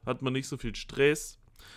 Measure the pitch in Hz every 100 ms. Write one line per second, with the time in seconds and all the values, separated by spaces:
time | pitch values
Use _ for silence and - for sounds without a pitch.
0 | - 127 131 127 135 - 120 104 - -
1 | 139 151 - - _ _ -